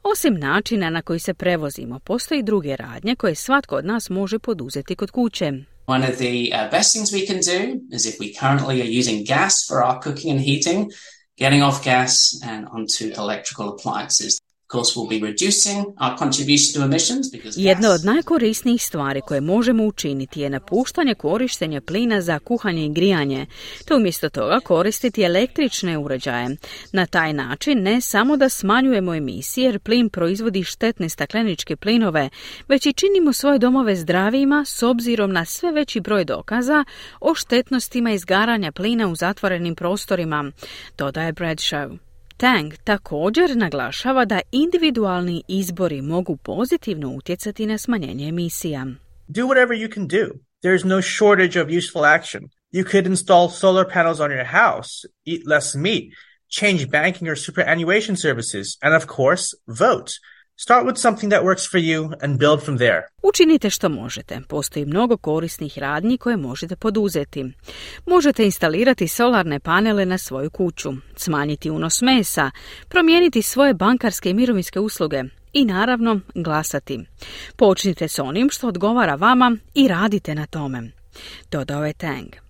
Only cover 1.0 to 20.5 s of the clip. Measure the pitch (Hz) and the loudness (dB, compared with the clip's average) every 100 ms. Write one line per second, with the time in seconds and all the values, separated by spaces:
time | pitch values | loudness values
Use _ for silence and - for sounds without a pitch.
1 | - 165 - 175 180 170 147 - 120 131 | -4 -6 -4 -4 -2 -2 -4 -8 -12 -12
2 | - 240 - 302 214 208 147 135 - - | -6 -6 -2 -2 0 -2 -2 -8 -10 -8
3 | 202 254 208 151 - 277 - 135 160 226 | -4 -2 -2 -2 0 0 0 -4 -2 -4
4 | - 185 190 214 - 190 131 - - 185 | -4 -4 -4 -4 -4 -6 -6 -8 -8 -8
5 | 196 254 240 - 160 135 139 - - 131 | -4 -2 -2 0 -4 -4 -12 -16 -2 0
6 | 131 123 123 123 120 113 107 175 214 220 | 0 0 -2 0 0 -2 0 2 2 0
7 | 202 202 196 185 175 180 233 262 - 123 | -2 -2 -2 -2 0 -2 -2 -6 -8 -6
8 | 113 - 107 - 135 139 135 127 113 120 | -6 -6 -12 -2 0 0 0 -2 0 0
9 | 123 107 104 139 190 - - 139 123 127 | 0 -2 -2 0 2 0 0 0 0 0
10 | 151 139 160 139 135 139 165 190 208 - | -6 -6 -2 0 0 0 0 0 -2 -8
11 | - - _ _ 135 143 139 135 131 127 | -20 -20 _ _ 2 4 4 0 2 2
12 | 127 - - 143 120 110 107 113 110 - | 4 2 2 0 -10 -12 -10 -10 -4 -4
13 | 110 110 104 101 - - 104 101 113 104 | -4 -6 -6 -6 -8 -8 -10 -8 -8 -6
14 | - - 107 - _ _ _ 123 117 120 | -2 -2 0 -6 _ _ _ -4 -2 -4
15 | 110 110 107 104 196 202 208 202 202 - | -4 -4 -2 -2 0 2 0 -2 -6 -4
16 | 156 - 143 135 139 147 - 147 135 156 | -4 -2 -2 -2 2 2 2 0 0 0
17 | 170 254 262 - 107 - 190 185 220 175 | 0 -2 -6 -10 -12 0 2 4 4 4
18 | 180 285 - 330 226 220 254 233 - 165 | 2 0 2 0 2 0 -2 -2 -2 -4
19 | 139 139 - 143 147 208 240 226 214 - | -4 -4 -4 -2 2 2 4 2 0 -2
20 | 156 139 131 160 143 | -6 -4 -8 -6 -6